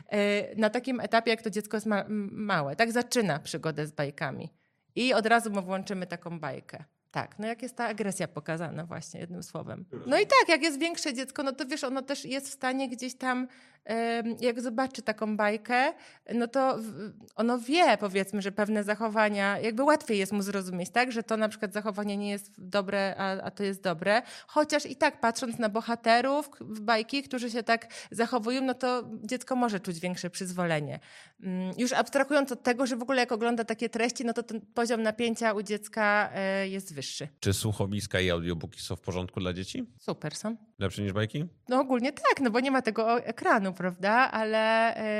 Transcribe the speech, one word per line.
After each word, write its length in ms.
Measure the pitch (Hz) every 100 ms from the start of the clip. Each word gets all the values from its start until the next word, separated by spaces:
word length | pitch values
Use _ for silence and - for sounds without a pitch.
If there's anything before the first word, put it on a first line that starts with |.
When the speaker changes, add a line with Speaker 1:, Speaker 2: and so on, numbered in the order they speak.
| -
Speaker 1:
e, 460 | 208 202 202 - -
na 140 | 214
takim 300 | 254 254 247
etapie, 320 | 202 226 233
jak 100 | 226
to 80 | 226
dziecko 280 | 196 208 220
jest 100 | 214
ma-, 140 | 202 -
m-, 240 | 214 202
małe. 420 | - 208 180 139 160
Tak 160 | 226
zaczyna 480 | 233 240 247 202 147
przygodę 480 | - 160 160 151 151
z 40 |
bajkami. 580 | - 143 143 147 123 165 - _ _ _ -
I 180 | 247
od 120 | 214 214
razu 260 | 233 220
mu 100 | 202
włączymy 460 | 180 190 190 185 180
taką 320 | 175 170 170
bajkę. 440 | 151 135 - - - _ _
Tak, 280 | 143 - -
no 80 | 220
jak 140 | 233
jest 140 | 247 -
ta 100 | 233
agresja 420 | 214 202 185 165
pokazana 580 | - 156 165 165 160 165
właśnie, 340 | 180 - -
jednym 240 | 175 175
słowem. 420 | - 160 - - 185 - -
No 120 | 311
i 80 | 415
tak, 220 | 539 392
jak 120 | 320
jest 160 | 320 277
większe 340 | 330 339 311
dziecko, 300 | 254 269 -
no 80 | 277
to 140 | 269 269
wiesz, 180 | 294
ono 180 | 254 269
też 240 | 269 269 -
jest 240 | 269 269
w 40 |
stanie 360 | - 254 262 262
gdzieś 260 | 254 254 254
tam, 320 | 262 247 254 - - _ -
em, 500 | 226 233 233 226 226
jak 200 | 240 240
zobaczy 400 | 247 226 262 262
taką 360 | 220 214 214 214
bajkę, 560 | 208 214 214 247 285 339 - - -
no 140 | 226 240
to 300 | 269 262 240
w-, 340 | 226 143 208 - - -
ono 240 | 233 247
wie, 380 | 226 330 330 208
powiedzmy, 420 | 208 190 190 208
że 100 | 190
pewne 320 | 202 208 214
zachowania, 760 | 202 202 226 214 214 202 196 196
jakby 240 | 196 214
łatwiej 340 | 285 311 302 208
jest 140 | 190
mu 100 | 202
zrozumieć, 480 | 196 196 185 180 180
tak, 220 | 233 262
że 120 | 226
to 140 | 220 220
na 120 | 214
przykład 240 | 214 208
zachowanie 440 | 208 208 202 208 202
nie 120 | 202
jest 220 | 202 - -
dobre, 580 | 185 202 190 202 196 -
a, 240 | 196 190
a 100 | 190
to 120 | 190
jest 180 | 202 196
dobre. 400 | 196 165 185 220 247 - -
Chociaż 380 | 302 302 294 -
i 100 | 262
tak 240 | 302 277
patrząc 400 | 226 233 247 233
na 100 | 220
bohaterów 800 | 214 226 233 233 233 269 285 285
k-, 160 | - -
w 140 | 214
bajki, 440 | 208 226 226 277
którzy 260 | 277 254 240
się 120 | 233
tak 240 | 220 226 - - -
zachowują, 500 | - 233 247 214 254
no 120 | 262
to 300 | 254 254 247 - 220
dziecko 320 | 208 254 - 247
może 240 | 240 196
czuć 200 | 196 165
większe 300 | 180 175 175
przyzwolenie. 720 | - 185 180 175 156 143 - - - - _
Mm, 280 | 190 185 185 185
już 160 | 240
abstrahując 580 | - 240 277 277 277 277
od 120 | -
tego, 220 | - 240 262
że 100 | 240
w 60 |
ogóle 180 | 240 262
jak 100 | 247
ogląda 320 | 226 233 240
takie 260 | 226 226 233
treści, 360 | 226 233 240 240
no 80 |
to 100 | 226
ten 180 | 226 208
poziom 400 | - - 233 226
napięcia 500 | 220 220 233 220 226
u 80 | 208
dziecka, 680 | 196 208 208 226 208 208 202
e, 340 | 175 190 196 190
jest 260 | 190 190 143
wyższy. 320 | 127 - 147 -
Speaker 2:
Czy 140 | 101
słuchowiska 680 | 98 110 104 98 101 - 95
i 100 | 92
audiobooki 520 | 85 85 85 82 -
są 140 | - 90
w 60 |
porządku 380 | - 90 90 -
dla 140 | 92
dzieci? 320 | 87 95 - 240 -
Speaker 1:
Super 360 | - 165 156 -
są. 200 | 214 226 - -
Speaker 2:
Lepsze 220 | 98 -
niż 120 | 101
bajki? 320 | 98 107 143 170 - -
Speaker 1:
No 100 | 254
ogólnie 320 | 269 254 262
tak, 300 | 285 554 427
no 80 | 262
bo 100 | 226
nie 120 | 269
ma 100 | 269
tego 260 | 247 214 226
o-, 100 | 240 -
ekranu, 480 | - 359 254 196 185
prawda? 360 | 180 180 190
Ale, 840 | 233 262 220 220 220 220 226 226 - 214 214